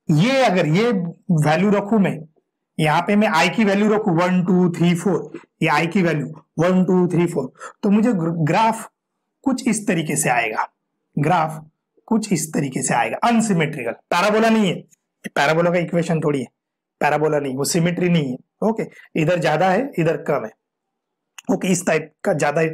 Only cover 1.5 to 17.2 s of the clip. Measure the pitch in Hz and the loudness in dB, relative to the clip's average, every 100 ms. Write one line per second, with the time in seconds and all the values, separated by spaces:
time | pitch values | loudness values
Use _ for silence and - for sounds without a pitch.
1.5 | 160 202 202 202 220 170 156 - _ _ | 2 2 0 2 0 0 -2 -12 _ _
2.5 | _ _ - 151 160 175 208 214 160 180 | _ _ -2 0 2 2 2 2 2 2
3.5 | 190 202 196 208 214 214 165 180 185 175 | 2 2 2 2 2 0 0 2 2 2
4.5 | 180 180 175 170 170 202 156 - - - | 2 2 2 0 2 0 -2 -4 -16 -20
5.5 | - 160 151 170 202 170 151 151 - _ | -4 0 0 0 0 0 -2 -6 -12 _
6.5 | - 175 185 185 185 180 170 170 151 127 | -2 2 2 2 2 2 0 0 -2 -8
7.5 | - - - 202 214 240 190 165 170 147 | -12 -20 -4 0 2 2 0 -2 -2 0
8.5 | 185 226 220 - _ _ _ _ _ 277 | 2 0 -2 -10 _ _ _ _ _ -2
9.5 | - 240 196 - 170 156 147 147 120 113 | 0 -2 -2 -2 -2 -2 -2 0 0 -2
10.5 | 110 - _ _ _ _ 156 147 175 156 | -4 -8 _ _ _ _ -2 0 2 0
11.5 | 156 - _ _ _ - 226 - 160 - | -6 -18 _ _ _ -4 -2 0 -4 -2
12.5 | - 139 147 131 123 113 123 240 226 - | -4 -4 -4 -2 -2 -2 -2 0 2 2
13.5 | 170 143 147 117 - _ 175 202 214 226 | 0 -2 -4 -8 -10 _ -2 0 2 2
14.5 | 220 190 - - _ _ _ - - 143 | 2 0 -2 -10 _ _ _ -8 -2 0
15.5 | 160 175 180 170 175 170 160 151 143 120 | 2 0 0 0 -2 -2 -2 0 -2 -6
16.5 | _ _ _ _ - 147 151 | _ _ _ _ -4 0 2